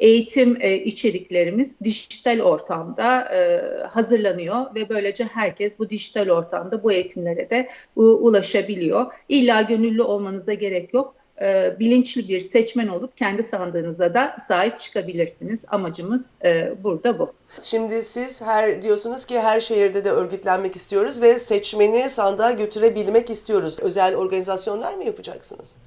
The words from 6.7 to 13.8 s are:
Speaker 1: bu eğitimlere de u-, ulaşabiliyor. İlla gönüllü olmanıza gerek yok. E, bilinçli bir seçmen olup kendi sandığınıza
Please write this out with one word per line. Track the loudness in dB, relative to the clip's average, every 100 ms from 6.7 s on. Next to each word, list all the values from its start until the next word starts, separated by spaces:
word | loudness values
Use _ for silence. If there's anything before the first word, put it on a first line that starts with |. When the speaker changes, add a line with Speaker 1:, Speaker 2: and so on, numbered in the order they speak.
| -2
Speaker 1:
bu | 0
eğitimlere | 0 -2 -6 -6 -4 -2
de | -2 -4 -12 -12 4
u-, | 6 8 6
ulaşabiliyor. | 4 2 -2 -2 -4 -2 0 -2 -8 _
İlla | 2 4 2
gönüllü | 2 2 0 0
olmanıza | 0 -2 -4 -6 -6
gerek | -4 -2 -4 -2
yok. | -4 -4 _ _ -4
E, | 0 2 0 0
bilinçli | 4 4 4 -4 -4
bir | -6
seçmen | 0 2 2 -2 -4
olup | -4 -8 -4
kendi | -4 -2
sandığınıza | -4 -6 -4 -4